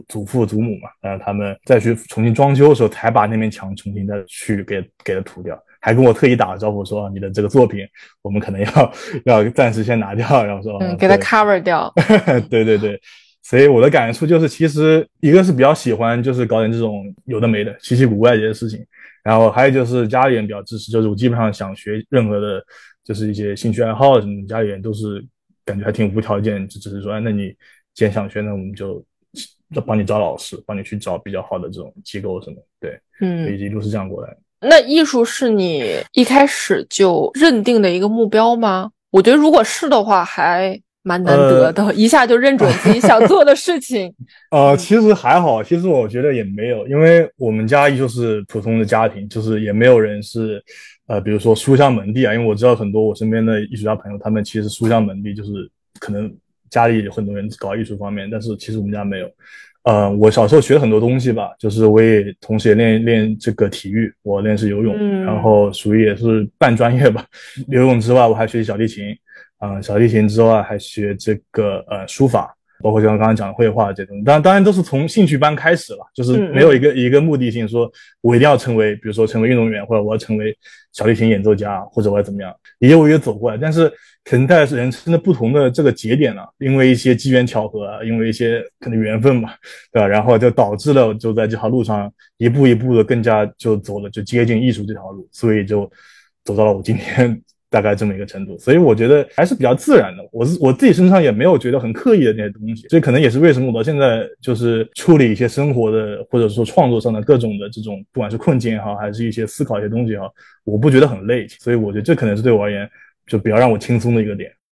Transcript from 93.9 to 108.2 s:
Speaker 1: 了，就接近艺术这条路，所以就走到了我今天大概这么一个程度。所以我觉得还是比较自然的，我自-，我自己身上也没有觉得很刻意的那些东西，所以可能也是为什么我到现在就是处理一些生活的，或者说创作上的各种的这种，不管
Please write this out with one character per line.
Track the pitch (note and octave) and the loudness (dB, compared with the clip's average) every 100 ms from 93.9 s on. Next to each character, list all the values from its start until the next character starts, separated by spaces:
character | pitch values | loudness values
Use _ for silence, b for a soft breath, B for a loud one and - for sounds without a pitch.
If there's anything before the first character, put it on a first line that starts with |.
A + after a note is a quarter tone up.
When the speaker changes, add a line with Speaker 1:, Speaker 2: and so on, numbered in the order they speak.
| F#2+ | -12
Speaker 1:
了， | G2+ | -12
就 | - | -12
接 | G2 A#2+ A#2 | -4 0 0
近 | A2+ | 0
艺 | B2+ | 0
术 | G#2 G2+ | -2 -8
这 | |
条 | G#2+ F#2+ | -12 -14
路， | G2 - | -18 -20
所 | - A#2 G#2+ | -4 -2 0
以 | F#2+ | 0
就 | G#2 G2 b b b b _ | -4 -4 b b b b _
走 | - G#2 | -6 0
到 | G#2+ | 0
了 | |
我 | G2 | 0
今 | - B2 | -4 -6
天 | - - B2 A2 _ _ _ | -4 0 0 0 _ _ _
大 | G#2+ | -2
概 | G#2 G2+ | 0 -2
这 | G#2 | -4
么 | |
一 | F#2+ | -6
个 | |
程 | G2+ F#2+ G2 | -12 -12 -14
度。 | E2+ | -6
所 | B2 | 2
以 | D#3+ | 4
我 | D3+ | 4
觉 | G#2+ A#2 | 4 4
得 | D3 C3+ - | 2 2 -2
还 | |
是 | F3 C4 | -2 0
比 | |
较 | - | 0
自 | E3+ D4+ A3+ | 0 4 4
然 | G2 F#2 | 2 -6
的， | - | -14
我 | A#2 B2 | -6 -4
自-， | F3 | 0
我 | C3 | 0
自 | B2+ C4 | 4 4
己 | |
身 | F3 F#3 | 6 4
上 | F#3+ | 4
也 | C#3+ | 4
没 | G#2+ | 2
有 | E3+ D#3 | 2 2
觉 | B2 | 0
得 | C3 | -4
很 | A2+ | -4
刻 | A2 B3+ G#3 | -4 2 2
意 | |
的 | A#2+ | 2
那 | G#2+ | 0
些 | G#2 | -6
东 | G#2+ G#2+ A2+ | -10 -12 -12
西， | - | 0
所 | E3 | 0
以 | |
可 | C#3 | 2
能 | C3 | 2
也 | C3+ | 2
是 | B2+ | 4
为 | E3 | 4
什 | B2+ | 4
么 | B2+ | 0
我 | |
到 | A2+ | -2
现 | A2+ C#3+ | -2 0
在 | C3 A2+ F2 - | 0 0 -6 -10
就 | - | -6
是 | A2+ A#2 A2+ A2 | -2 -2 -2 -6
处 | - - D3+ | -2 4 4
理 | A#2+ | 4
一 | |
些 | G#2 A#2+ | 2 -2
生 | C#3+ D3 | -2 -2
活 | B2 A2 | -2 -2
的， | A2 G#2 G2+ - | -2 -4 -10 -4
或 | B2 | -2
者 | A2 | 0
说 | G#2+ | -2
创 | A2 F3+ C3+ | -2 2 2
作 | A2+ | 0
上 | A#2+ | -2
的 | A2 | -4
各 | G#2 A#2+ | 2 2
种 | A2+ G2+ | 0 -6
的 | G2+ | -10
这 | A2 | -14
种， | G#2+ G2 - | -14 -14 -12
不 | |
管 | B2+ | -8